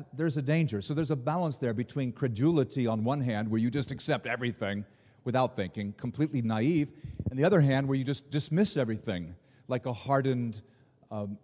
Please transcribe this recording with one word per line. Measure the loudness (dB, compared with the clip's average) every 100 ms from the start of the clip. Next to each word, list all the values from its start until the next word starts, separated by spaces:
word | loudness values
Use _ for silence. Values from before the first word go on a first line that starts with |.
| -12
there's | -2 -2 0
a |
danger. | 2 2 2 0
So | -2
there's | -2 0
a | -2
balance | -2 0 -2 -2
there | -2
between | -2 -2 -2 -4
credulity | -2 -2 2 2 4 2 0 0
on | 2
one | 0 0
hand, | 0 0 0
where | 2
you | 2
just | 0 -4
accept | -6 -2 -2 -2
everything | -2 -2 -2 -4 -4 -8 _ _ _
without | -2 2 2
thinking, | 0 -4 -4 -6
completely | -6 -8 -2 -2 0
naive, | 0 2 2 2 0 -6 -16 -8 -4
and | 2
the |
other | 4 6
hand, | 6 4 2
where | 0
you |
just | 0 -4 -2
dismiss | -4 0 2 2 2
everything | 0 -2 -2 -4 -6 -14 _ _ -6
like | -4
a | -4
hardened, | -6 0 2 2 0 -2 -6 -14 _ _ _ -10
um, | -8 -6 -8